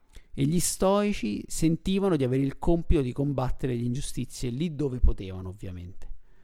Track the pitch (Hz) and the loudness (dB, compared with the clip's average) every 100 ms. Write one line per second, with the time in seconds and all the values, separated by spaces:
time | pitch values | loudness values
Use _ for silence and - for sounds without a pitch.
0 | _ - - - 139 175 - - 190 202 | _ -20 -12 -2 0 2 0 2 2 2
1 | 208 202 208 208 - - 156 160 - 196 | 2 -2 -4 -6 -6 0 2 2 0 0
2 | 196 160 127 131 135 - - 170 160 165 | 2 2 2 0 -2 0 2 4 6 4
3 | 127 120 143 135 127 - 139 123 120 120 | 4 -2 -2 0 -2 -2 -2 -2 -2 -2
4 | - - 123 - 127 120 170 143 147 123 | -4 -6 -6 -6 -6 -4 -4 -2 -4 6
5 | - - 95 92 92 92 98 90 87 87 | 6 6 -2 -8 -10 -10 -10 -10 -10 -8
6 | - - - - | -8 -8 -12 -20